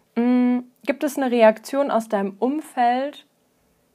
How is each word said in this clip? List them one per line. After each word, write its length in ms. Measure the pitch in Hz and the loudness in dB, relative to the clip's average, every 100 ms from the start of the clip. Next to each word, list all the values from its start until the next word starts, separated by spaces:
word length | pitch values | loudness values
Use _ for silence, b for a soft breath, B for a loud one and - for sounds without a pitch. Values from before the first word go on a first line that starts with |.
| _ - | _ -2
Mm, 440 | 240 247 247 247 247 _ | 0 2 2 0 -4 _
gibt 200 | - 269 | -8 -4
es 120 | 302 285 | -4 -4
eine 140 | 262 | -2
Reaktion 600 | 240 220 220 - 269 285 | 4 4 4 -4 -4 -2
aus 180 | 226 220 | -2 -2
deinem 280 | 202 196 196 | -4 -4 -4
Umfeld, 880 | 254 302 - - 240 247 277 - _ _ _ _ _ _ _ | -4 -4 -6 -2 0 0 -4 -10 _ _ _ _ _ _ _